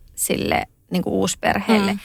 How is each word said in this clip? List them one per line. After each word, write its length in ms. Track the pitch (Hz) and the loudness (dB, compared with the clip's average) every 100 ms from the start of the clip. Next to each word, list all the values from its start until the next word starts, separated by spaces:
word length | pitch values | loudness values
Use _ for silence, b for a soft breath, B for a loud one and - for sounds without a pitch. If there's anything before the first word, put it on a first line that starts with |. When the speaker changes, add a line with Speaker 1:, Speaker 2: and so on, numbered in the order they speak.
| - - | -18 -6
Speaker 1:
sille 520 | - - - - - _ - | -2 -2 0 0 -2 _ -6
niinku 280 | 180 - - | -4 -2 0
uusperheelle. 760 | 185 - - - 202 220 196 | -2 0 0 0 2 2 2
Speaker 2:
Mm. 60 | 202 | -2